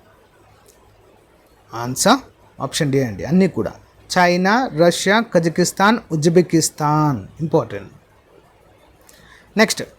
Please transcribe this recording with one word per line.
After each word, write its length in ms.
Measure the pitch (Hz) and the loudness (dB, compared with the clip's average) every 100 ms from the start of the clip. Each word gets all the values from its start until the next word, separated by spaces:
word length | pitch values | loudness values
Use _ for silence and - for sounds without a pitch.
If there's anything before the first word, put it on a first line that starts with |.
| _ _ _ _ _ _ _ _ _ _ _ _ _ _ _ _ _ | _ _ _ _ _ _ _ _ _ _ _ _ _ _ _ _ _
ఆన్సర్ 440 | 117 120 127 190 262 - _ _ - | -10 -8 0 2 2 -2 _ _ -12
ఆప్షన్ 300 | 131 - 147 | -8 -4 -2
డి 100 | 139 | 0
అండి, 220 | 127 92 | -2 -6
అన్నీ 240 | 87 180 190 | -2 2 2
కూడా. 240 | - 101 - _ _ - 185 | 0 -8 -8 _ _ -6 0
చైనా, 520 | 175 180 185 226 262 151 | 2 2 0 0 -2 2
రష్యా, 420 | 170 170 196 214 | 2 2 0 0
కజకిస్తాన్, 800 | 233 180 165 160 175 - 196 233 - | 2 0 0 0 -2 2 2 0 -2
ఉజ్బెకిస్తాన్. 1120 | 160 156 170 170 165 - - 147 151 151 127 87 - | -2 2 2 2 0 0 -2 0 2 0 -2 -8 -10
ఇంపార్టెంట్. 480 | 156 156 110 101 98 - _ _ _ _ _ _ _ _ _ _ _ - - - _ 196 | -2 -2 -2 -10 -14 -20 _ _ _ _ _ _ _ _ _ _ _ -20 -20 -20 _ 0
నెక్స్ట్, 260 | 220 - - | 0 0 -10